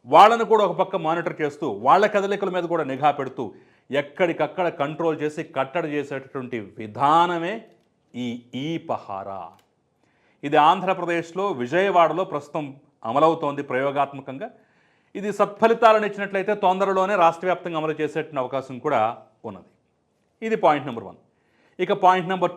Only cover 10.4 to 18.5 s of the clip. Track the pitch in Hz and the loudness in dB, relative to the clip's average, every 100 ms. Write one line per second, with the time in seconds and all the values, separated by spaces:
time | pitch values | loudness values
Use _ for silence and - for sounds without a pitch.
10.4 | 143 151 151 190 185 185 170 170 165 185 | 0 4 6 4 0 -2 -2 -4 -4 -4
11.4 | 202 139 120 165 196 180 160 156 190 147 | -4 -4 -2 0 4 4 4 2 -4 -6
12.4 | - 165 143 135 _ _ 113 131 160 165 | -8 -8 -10 -12 _ _ -2 2 4 2
13.4 | 151 143 139 131 139 139 139 135 135 131 | -2 -6 -4 -2 -2 -2 -4 -6 -14 -12
14.4 | 233 - _ _ _ _ _ 202 202 202 | -14 -16 _ _ _ _ _ -8 -6 -2
15.4 | 202 - 226 226 233 214 208 202 196 196 | -2 2 2 6 6 6 2 -4 -6 -4
16.4 | 190 202 190 190 196 190 185 208 165 165 | -2 0 2 2 0 0 0 4 4 2
17.4 | 185 175 180 160 156 151 151 156 143 143 | -2 -4 -4 -4 -4 -2 -4 -4 -6 -6
18.4 | 127 | -4